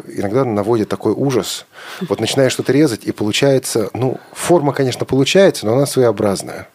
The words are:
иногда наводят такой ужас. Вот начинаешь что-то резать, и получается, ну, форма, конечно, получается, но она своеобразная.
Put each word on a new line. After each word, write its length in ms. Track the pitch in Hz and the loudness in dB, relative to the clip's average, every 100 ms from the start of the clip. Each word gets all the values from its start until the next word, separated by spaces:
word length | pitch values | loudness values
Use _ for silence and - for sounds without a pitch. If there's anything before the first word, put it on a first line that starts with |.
| - | -6
иногда 380 | 113 101 117 127 | -6 -2 0 0
наводят 420 | 104 101 117 101 | 0 0 0 0
такой 240 | 98 110 | -2 -2
ужас. 540 | 104 139 123 90 - - - - - 180 | 0 0 0 -2 -8 -14 -20 -16 -10 -6
Вот 140 | 101 | -2
начинаешь 320 | 110 - 131 | -2 2 0
что-то 180 | - - | 0 0
резать, 320 | 135 156 107 | 2 2 0
и 80 | - | -6
получается, 760 | - 107 101 139 135 - 117 98 | -4 -2 0 2 2 0 -4 -2
ну, 240 | 104 127 - - | -2 -4 -4 -12
форма, 400 | - - 170 143 | -6 2 2 2
конечно, 340 | 131 135 - 120 | 0 -2 -2 -2
получается, 600 | 135 139 185 196 - 104 | 0 2 4 4 4 0
но 80 | |
она 120 | 123 143 | 0 2
своеобразная. 840 | - 120 104 107 92 - - - | 2 2 2 0 -2 -6 -12 -16